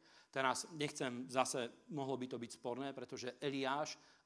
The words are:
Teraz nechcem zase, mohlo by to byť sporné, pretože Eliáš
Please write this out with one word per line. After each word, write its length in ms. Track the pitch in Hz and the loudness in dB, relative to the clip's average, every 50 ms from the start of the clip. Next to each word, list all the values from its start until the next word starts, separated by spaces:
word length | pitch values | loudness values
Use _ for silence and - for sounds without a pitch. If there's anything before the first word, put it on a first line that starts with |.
| - - - - - _ - | -20 -20 -20 -20 -20 _ 0
Teraz 320 | 135 131 131 123 - - - 175 | 4 4 4 4 2 -2 -4 0
nechcem 560 | 156 147 143 - - 147 127 120 120 131 131 | 0 0 0 2 0 0 0 0 -2 -4 2
zase, 560 | - 135 - - - 135 117 117 - - - - 180 | 4 4 4 6 4 0 0 -2 -4 -10 -12 -6 -4
mohlo 240 | 143 135 135 135 | -2 0 0 0
by 80 | 123 127 | -2 -2
to 160 | 127 131 120 | -4 -4 -6
byť 100 | 120 117 - | -6 -8 -10
sporné, 320 | - - 127 120 123 139 139 131 | -8 -6 -4 -4 -2 -4 -6 -6
pretože 400 | 131 123 - 135 113 117 127 120 | -8 -8 -8 -8 -6 -6 -6 -6
Eliáš 560 | - 147 143 135 135 135 131 139 147 156 - - - - - - - _ | -2 -2 -2 0 2 2 2 2 2 0 -2 -6 -10 -14 -20 -20 -20 _